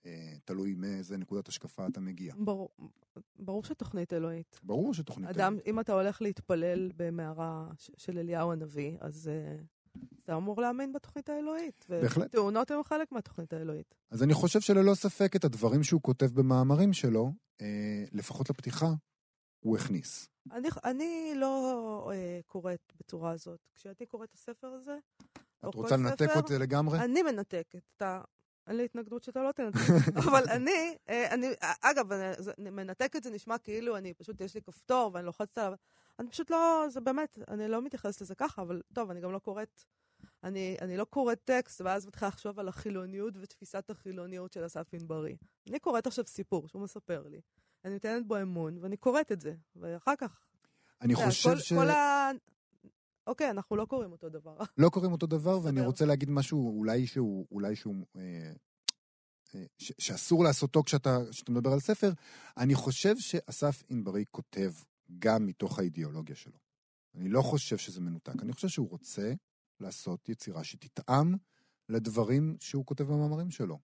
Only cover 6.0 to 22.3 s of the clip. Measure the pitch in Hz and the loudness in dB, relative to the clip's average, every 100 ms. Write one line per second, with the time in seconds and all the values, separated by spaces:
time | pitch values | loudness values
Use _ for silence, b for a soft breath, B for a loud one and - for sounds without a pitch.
6 | 190 202 214 190 - 175 170 180 185 165 | 2 0 -4 -4 -2 0 2 0 -2 -4
7 | 170 170 160 156 165 160 160 160 - 285 | -6 -4 -6 -6 -6 -6 -10 -14 -20 -16
8 | - 175 170 170 170 165 156 147 143 160 | -8 -6 -4 0 0 -2 -4 -6 -6 -6
9 | 156 151 160 151 151 151 160 _ _ - | -10 -8 -6 -6 -6 -12 -14 _ _ -18
10 | - - - 160 190 208 240 247 277 269 | -16 -18 -6 -4 -4 -2 0 -2 -4 -6
11 | - - 285 294 302 320 330 - - 175 | -10 -12 -6 -6 -4 -4 -6 -10 -6 0
12 | 120 - - 233 202 214 254 294 294 302 | 2 2 2 2 4 2 0 0 0 0
13 | 320 247 - - 165 160 160 151 151 _ | 0 -4 -8 -10 -8 -6 -6 -8 -10 _
14 | _ 113 135 151 170 214 208 196 196 196 | _ 2 6 6 6 4 6 8 8 6
15 | 202 - 196 190 160 117 113 131 143 165 | 2 2 2 4 2 2 4 4 6 4
16 | - 127 135 123 131 127 131 143 202 185 | 4 4 4 6 6 6 6 6 6 6
17 | 131 110 123 170 _ _ 104 104 104 104 | 4 4 2 -2 _ _ -6 -4 -2 -4
18 | 104 104 98 - 135 139 - 123 160 156 | -4 -6 -6 -6 -4 -4 -4 0 0 0
19 | _ _ _ _ _ _ 110 110 - 92 | _ _ _ _ _ _ 0 2 2 -2
20 | - - - _ - 233 269 - - 254 | -4 -12 -14 _ -12 -6 -4 -4 -4 -2
21 | 320 330 320 285 269 269 262 254 226 214 | -2 -4 -4 -2 0 0 0 -2 -4 -6
22 | - 196 180 | -6 -6 -6